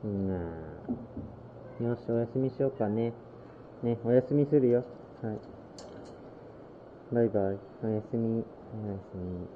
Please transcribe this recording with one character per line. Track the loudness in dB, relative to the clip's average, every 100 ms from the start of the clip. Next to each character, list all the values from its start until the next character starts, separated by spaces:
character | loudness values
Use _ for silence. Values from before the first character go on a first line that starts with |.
う | 0
ん。 | 0 2 0 -2 -6 -8 -10 -4 -4 -4 -10 -10 -12 -16 -14 -14 -2 0
よ | 0
し、 | 2
お | 2
や | 4
す | 2
み | 0
し | 2
よ | 0
う |
か | 4 2
ね。 | 4 2 -2 -14 -16 -16 -16 -16 -2
ね、 | 0 2
お | 6
や | 6
す | 6
み | 4
す | 6 8
る | 8
よ。 | 6 4 -12 -16 -6
は | -4
い。 | -4 -8 -16 -16 -16 -14 -14 -14 -14 -16 -16 -16 -16 -18 -18 -18 -18 0
バ | 4
イ | 6
バ | 6 2
イ。 | 0 -6 -4
お | 0
や | 0 0
す | 0
み。 | 2 0 -2 -10 -12 -8
お | -4
や | -6
す | -6 -8
み。 | -6 -6 -8